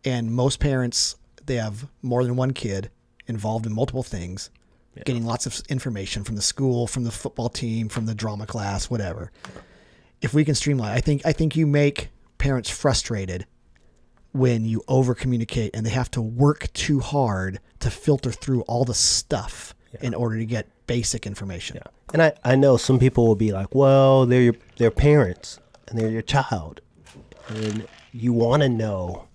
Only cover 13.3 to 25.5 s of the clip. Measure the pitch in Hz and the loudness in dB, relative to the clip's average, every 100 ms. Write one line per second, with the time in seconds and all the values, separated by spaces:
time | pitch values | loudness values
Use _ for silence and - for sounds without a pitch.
13.3 | 87 101 _ _ _ _ _ _ _ _ | -8 -10 _ _ _ _ _ _ _ _
14.3 | - 127 117 110 110 - 131 127 120 131 | 0 2 2 0 -4 0 2 2 0 0
15.3 | 123 113 - 107 - 110 120 123 - 113 | -2 -2 -4 -4 -4 -2 -2 -4 -4 -6
16.3 | 120 143 151 - - - 143 117 143 123 | 2 2 2 -4 -6 0 0 0 0 0
17.3 | 98 95 95 _ - 123 - - 131 123 | 0 -4 -8 _ -6 -6 -2 0 0 0
18.3 | - - 127 - 120 120 110 - - - | -6 -2 -2 0 0 0 2 0 0 -2
19.3 | 143 - - - - _ 117 131 98 120 | -6 -6 -12 -16 -20 _ -8 -6 -2 -2
20.3 | 110 113 117 - _ - 120 120 - 107 | -2 -2 -4 -6 _ -4 -2 -2 -4 -8
21.3 | 101 98 87 - - - _ - - 151 | -10 -10 -10 -12 -14 -18 _ -2 4 4
22.3 | - - 131 139 123 - 135 127 - 117 | 4 2 6 8 6 6 6 6 6 4
23.3 | 104 110 95 98 131 139 135 135 135 127 | 4 2 0 -2 4 6 8 8 6 6
24.3 | 127 123 113 - - 117 - 147 147 101 | 6 6 4 -8 0 2 4 6 6 4
25.3 | - - | -2 -12